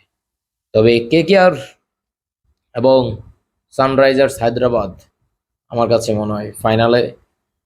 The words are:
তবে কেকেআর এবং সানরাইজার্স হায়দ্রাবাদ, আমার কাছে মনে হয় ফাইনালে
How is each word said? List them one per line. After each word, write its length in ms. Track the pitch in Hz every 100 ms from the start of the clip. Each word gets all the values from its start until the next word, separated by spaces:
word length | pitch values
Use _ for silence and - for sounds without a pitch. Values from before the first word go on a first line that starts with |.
| _ _ _ _ _ _ _
তবে 200 | 110 110 117 117
কেকেআর 420 | 160 156 196 185 147 - _ _ _ _ _ _ _ _ _ _
এবং 420 | 123 127 131 120 107 - _ _ _ _
সানরাইজার্স 680 | - 135 135 135 131 135 -
হায়দ্রাবাদ, 520 | 117 120 123 117 98 90 _ _ _ _ _ _ _
আমার 200 | 120 113
কাছে 260 | 113 113
মনে 180 | 107 104
হয় 200 | 104 104
ফাইনালে 500 | - 110 110 117 120 - - _ _ _ _